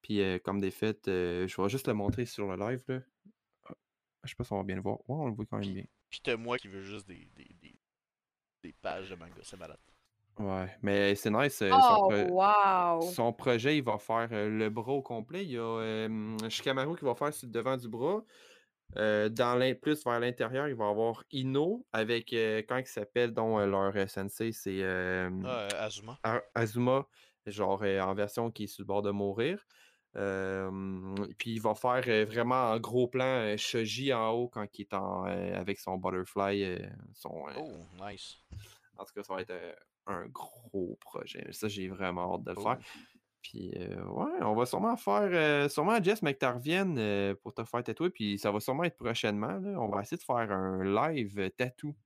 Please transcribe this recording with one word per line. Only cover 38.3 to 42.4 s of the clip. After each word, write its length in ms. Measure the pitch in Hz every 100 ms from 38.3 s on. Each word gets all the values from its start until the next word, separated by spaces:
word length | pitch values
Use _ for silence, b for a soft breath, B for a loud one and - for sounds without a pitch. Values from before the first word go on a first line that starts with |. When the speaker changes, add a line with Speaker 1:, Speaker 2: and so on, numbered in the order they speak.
| - _ B 101 B B -
Speaker 1:
En 60 |
tout 100 | 98
cas, 80 | -
ça 120 | 101
va 60 | 95
être, 80 | 92
euh, 220 | 90 85 - _ _ -
un 200 | 92 -
gros 720 | 131 - - 117 98 90 -
projet. 460 | - - - - -
Ça, 160 | - 107
j'ai 200 | 101 92
vraiment 460 | 95 95 90 90
hâte 100 | 87